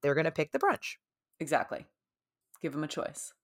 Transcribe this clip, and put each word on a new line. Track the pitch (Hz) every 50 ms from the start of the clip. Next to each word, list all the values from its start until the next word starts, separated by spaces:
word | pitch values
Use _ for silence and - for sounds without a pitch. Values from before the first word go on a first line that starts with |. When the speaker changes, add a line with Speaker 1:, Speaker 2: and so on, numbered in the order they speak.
| -
Speaker 1:
they're | 143 143
gonna | 143 160 165 156
pick | - 156 -
the | - 269
brunch. | - 403 330 - - - - - _ _ _ _ _ _ _ _
Speaker 2:
Exactly. | 165 143 156 127 - - - - - _ _ _ _ _ _ _ _ _ _ _ _ _ _ -
Give | - 160 139
'em | 147 156
a | 151
choice. | - - - - 143 - - - - _